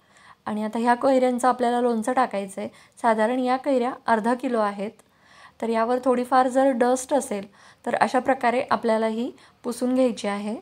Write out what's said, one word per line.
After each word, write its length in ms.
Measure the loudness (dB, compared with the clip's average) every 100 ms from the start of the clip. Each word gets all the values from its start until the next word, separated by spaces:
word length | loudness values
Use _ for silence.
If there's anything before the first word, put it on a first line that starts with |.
| _ _ -20 _ -8
आणि 180 | -6
आता 160 | -4 0
ह्या 140 | 0
कैऱ्यांचं 540 | 2 2 4 2 2 0
आपल्याला 340 | 2 0 2
लोणचं 320 | 0 0 0
टाकायचं 480 | 0 0 -2 -8 -10
आहे. 80 | -12 -14 -20 _
साधारण 380 | 0 2 2 0
या 180 | 0 0
कैऱ्या 360 | 0 0 0 -4 0
अर्धा 280 | 0 0
किलो 260 | -2 -2 0
आहेत. 320 | -2 -4 -10 -12 _ _ _ -20 -20 -8
तर 80 | -4
यावर 280 | -2 0 0 2
थोडीफार 420 | 0 2 2 4
जर 180 | 4 4
डस्ट 480 | 4 2 0 0
असेल, 340 | -2 -2 -8 -10 _ -20 _ -4
तर 100 | 0
अशा 240 | 0 2
प्रकारे 440 | 0 0 0 -2 0
आपल्याला 360 | -2 0 0 0
ही 240 | -4 -6 -10 -20 _
पुसून 320 | -10 -4 -2 2
घ्यायची 320 | 0 0 -6
आहे, 300 | -6 -6 -10